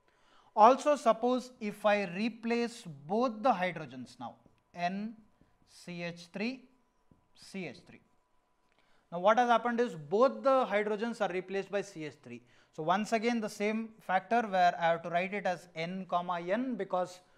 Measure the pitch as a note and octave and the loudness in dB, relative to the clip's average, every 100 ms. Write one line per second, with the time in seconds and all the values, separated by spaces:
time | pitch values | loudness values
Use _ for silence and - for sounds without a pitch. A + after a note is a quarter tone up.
0 | _ _ _ _ _ - G#3+ C4 D4 C#4+ | _ _ _ _ _ 8 8 8 4 2
1 | A#3 A3 B3 B3+ B3 - G#3 G3+ G#3+ G#3 | 2 2 2 0 -4 -10 -10 -2 2 2
2 | G3 F3 A3+ A3 A#3 A#3 A#3 - E3+ C#3 | 0 -4 -4 -4 -4 -2 -2 -6 -16 -16
3 | D3 G#3 B3+ G#3+ A#3+ G3 F#3 E3 D3 B2+ | -4 -2 -2 0 0 2 0 -4 -10 -12
4 | A#2+ - A#2+ - _ _ _ F3 F3 F#3+ | -16 -12 -14 -14 _ _ _ -6 -4 -4
5 | A3 A#3 _ _ _ _ _ - - F3 | -8 -12 _ _ _ _ _ -20 -14 -10
6 | F3 E3+ - G3 A3 C4 - _ _ _ | -10 -10 -14 -6 -6 -6 -16 _ _ _
7 | _ _ _ _ - G3 E3 G2 - - | _ _ _ _ -16 -10 -10 -12 -20 -20
8 | _ _ _ _ _ _ _ _ _ _ | _ _ _ _ _ _ _ _ _ _
9 | _ E3+ F#3 A3+ B3 A3+ A#3+ A#3 A#3+ F3+ | _ 2 4 6 6 4 2 0 -2 -4
10 | C#3+ G3 C4 A3 A#3+ C4 A3 G3+ G#3+ G#3+ | -2 4 4 4 2 4 2 0 0 -2
11 | A#3 A3+ G3 F3+ F#3 G3 F#3 G3+ F#3+ E3 | -4 -2 -2 -2 -4 -6 -4 -6 -6 -10
12 | D3+ B2+ B2 A#2+ - _ _ - D#3 F#3 | -12 -12 -16 -18 -18 _ _ -8 0 0
13 | G#3+ A3+ A3+ A#3+ G#3+ - G#3 A3 A3+ - | 2 0 0 -2 -4 -4 -2 -2 -6 -14
14 | - F#3 F#3 A#3 A3+ F#3 F3 F3 E3+ E3+ | -2 -2 2 0 0 2 2 4 0 0
15 | E3+ E3+ F#3+ G3+ F#3+ F3 - - E3 F#3+ | -2 -2 -2 -4 -4 -4 -8 -10 -8 -8
16 | F#3 F3 F3+ F3 F3 G#3+ C4 A3 F#3+ F3+ | -4 -4 -2 -6 -2 -2 -2 -6 -4 -2
17 | F3+ - _ | -4 -8 _